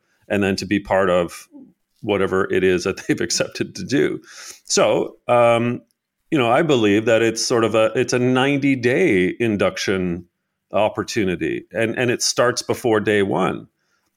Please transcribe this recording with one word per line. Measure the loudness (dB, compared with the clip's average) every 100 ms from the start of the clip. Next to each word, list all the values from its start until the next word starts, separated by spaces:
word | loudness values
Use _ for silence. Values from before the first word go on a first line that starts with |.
| _ _ -6
and | -2
then | 0 -2
to | -2
be | -4
part | 0 0 2
of | 2 0 -6 -20 -20 -20 _ _ _
whatever | -2 0 0 0 0
it | 2
is | 2 2
that | -2 -6
<laughs> | -4
they've | -4
accepted | -2 -4 -4 -6 -10 -8
to |
do. | -4 0 0 -4 -12 -20 -20 -20 -4
So, | 0 2 0 -2 -8 0
um, | 4 4 4 0 -4 _ _ _ _ -4
you | 0
know, | 2
I | 2
believe | 4 4 4 2 4
that | 2
it's | 2 0 -2
sort | 2
of | 2 2
a, | 2 0
it's | -2
a | 0
ninety-day | 2 2 2 0 0 0 0 2 2 2 0 0
induction | -2 0 -2 -2 -4 -2 -2 -6 -10 _ _ _ -4
opportunity, | 0 0 -2 -6 -4 -2 -2 -6 -6 -8
and, | -4 -4 -2
and | -2
it | -2
starts | -4 0 0 -2
before | -6 -4 0 0
day | 2 0
one, | 0 0 -2 -4 -12 _ _ _ _